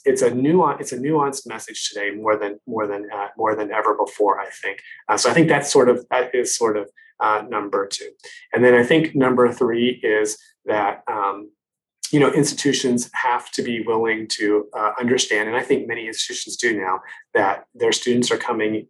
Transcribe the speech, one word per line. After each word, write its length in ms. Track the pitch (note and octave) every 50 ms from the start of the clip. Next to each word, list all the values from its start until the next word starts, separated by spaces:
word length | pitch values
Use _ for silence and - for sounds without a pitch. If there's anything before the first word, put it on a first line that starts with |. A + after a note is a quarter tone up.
| -
it's 160 | C#3 B2+ B2+
a 80 | C3 A#2
nuance, 520 | A#2 B2 C3 D3 F3 F#3 D#3+ C#3+ C#3 D3
it's 100 | D3 -
a 80 | C3+ A#2+
nuanced 480 | C3+ D3+ D#3+ D3 C#3+ C#3+ C3+ - -
message 420 | A#2 A2 A2+ - A2 G#2+ - - -
today 220 | - G#2 G2+ G2+
more 260 | G2+ G#2 G#2+ G#2+ G#2+
than, 220 | G#2+ G#2 G2+ G#2 - -
more 180 | C3 A2+ G#2+ G#2
than, 240 | G2+ G2+ G2+ G#2 G#2+
uh, 180 | G#2+ G2+ G2+ G#2 - A2+
more 160 | A2+ A2 G#2+
than 160 | G#2+ G#2+ G2
ever 240 | G#2+ A2 G#2+ G#2+ G#2
before, 440 | - G2+ - - - G#2 G2 F#2+ -
I 100 | F2 -
think. 320 | - - - G2+ G2 - - - - - - -
Uh, 80 | G#2+
so 140 | G2+ - -
I 20 | -
think 140 | E3+ D#3+
that's 240 | D#3+ D3+ C#3+ - -
sort 180 | - C#3 B2 B2
of, 160 | A#2+ A#2+ - -
that 240 | B2+ B2+ B2+ - -
is 200 | B2 A#2+ - -
sort 220 | - A#2 A2 G#2
of, 140 | G#2 G2 - _ _ - _ _ -
uh, 240 | G#2+ A2 G#2+ G#2+ G#2+ -
number 380 | A2+ G#2 G2+ G2+ G2 G2 G2
two. 240 | - - - - - - _ - - - - - - -
And 100 | A#2 B2
then 120 | B2 B2
I 80 | A#2+ A#2+
think 320 | - E3 D#3+ D#3+ - -
number 360 | C#3 C3 B2+ B2 B2 A#2+ A#2
three 480 | A#2 - C3 A2+ A#2 A#2 A#2+ B2 B2 - -
is 340 | A2+ G#2+ G#2+ G#2+ G#2 - - - _ _ _ -
that, 360 | G#2+ G#2+ G#2 G2+ G2+ - - -
um, 420 | G2+ G#2 G#2+ G2+ G2 G2 G2+ G#2 - _ _ _ _ _ _ _ _ _ _ - -
you 80 | D3 D3
know, 120 | C#3 C3
institutions 800 | - D#3+ C#3 - - - - C#3+ B2+ - - B2 A#2+ A#2+ A#2+ - -
have 340 | - - B2 A#2+ A#2+ - - -
to 100 | - A#2+
be 180 | B2 A#2 A2+
willing 460 | G#2 A#2 A2+ A2+ A2+ A2+ A2 A2 A2
to, 400 | G#2+ - - G#2+ G#2 G#2 G#2 G#2 - -
uh, 180 | G#2+ G#2+ G#2+ - B2
understand, 500 | B2 A#2+ B2+ B2+ - - G#2+ G#2 G#2+ A2
and 80 | A#2
I 60 | B2+ B2
think 240 | - C3+ - -
many 180 | A2+ A#2 A#2 A2
institutions 500 | A2+ A2 - - - B2+ - - G#2+ G2+
do 240 | - A#2+ A#2 G#2+ G2+
now, 200 | F#2+ F#2 F#2+ F#2+ - - - - - _ -
that 320 | A2+ G2+ G2 G2+ - - _ _
their 180 | - A#2 A2+
students 380 | A2 - - B2 A#2+ B2 B2 -
are 80 | A#2
coming 480 | A2 - - A#2 A2 G#2+ G#2+ A2 G#2+ - -